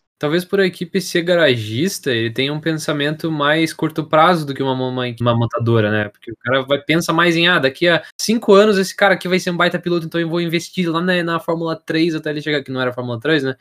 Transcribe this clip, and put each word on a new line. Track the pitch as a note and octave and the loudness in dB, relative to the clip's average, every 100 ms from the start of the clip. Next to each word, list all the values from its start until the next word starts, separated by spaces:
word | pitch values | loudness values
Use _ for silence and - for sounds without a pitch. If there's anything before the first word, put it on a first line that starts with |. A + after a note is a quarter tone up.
| _ - | _ -6
Talvez | D3 E3+ | -2 -2
por | F3+ G3 | -2 0
a | F#3 | 0
equipe | - F3 F#3+ | -2 -6 -6
ser | F3+ F3+ | -2 -2
garagista, | E3+ F3 D3+ A#2+ G#2+ A2+ F#3 - C#3+ | 2 4 4 2 -2 -2 -4 -4 -2
ele | A#2 A2+ | -2 -2
tenha | A#2 C3+ | -2 -2
um | D3+ | -2
pensamento | D#3+ D#3 D#3 D3+ C#3+ D#3 E3 | -4 -4 -4 -2 -2 -2 -4
mais | D#3 C#3+ D#3+ D#3+ | 0 2 2 0
curto | - D#3 E3 | -2 -4 -4
prazo | C3+ D#3 E3 F3 | 0 4 4 2
do | C#3+ | -2
que | C3 | -4
uma, | C3+ | -2
uma, | C3 B2+ B2+ B2 A#2 | -2 -2 -4 -6 -2
uma | A#2+ A#2+ | 0 2
montadora, | A#2 A#2 A#2 A#2 G#2 | 0 -2 2 2 2
né? | G#2+ G#2 | 0 -4
Porque | _ - | _ -16
o | A2 | -10
cara | B2 C3+ | -2 -2
vai, | C3 C#3+ | 0 -4
pensa | - D#3+ E3+ | 0 -2 0
mais | E3 F3 E3 | 2 2 2
em, | E3+ | 2
"Ah, | F3 | 2
daqui | C3+ C3+ F3 | 0 0 2
a | D#3+ - - | 2 -2 -10
cinco | - A3+ - | -2 0 6
anos | G3 G#3+ G3 | 6 6 4
esse | F#3 - | 0 2
cara | G3+ | 2
aqui | F3+ F3+ | 2 0
vai | F#3 | -2
ser | F3+ | -2
um | E3+ | 0
baita | F3 E3+ | 0 0
piloto, | F3 F3 D#3+ | -2 -2 -2
então | E3+ | -4
eu | E3 | -2
vou | E3+ | -2
investir | E3+ E3+ - - E3 | -2 -4 -4 -4 -2
lá | E3 | 0
na, | F3+ F3+ | 0 0
na | E3+ E3 | 0 -4
Fórmula | - E3 E3 D#3+ - | -4 -4 -4 -6 -4
três | D#3+ E3+ D#3 | 0 0 -2
até | D#3 | -4
ele | D3+ | -6
chegar", | D3+ D3 | -2 -4
que | C3+ | -2
não | C3 | -4
era | B2+ | -2
Fórmula | A#2+ B2 A#2 | -4 -6 -4
três, | D3 D#3 | 0 0
né? | C3+ B2+ | 0 -4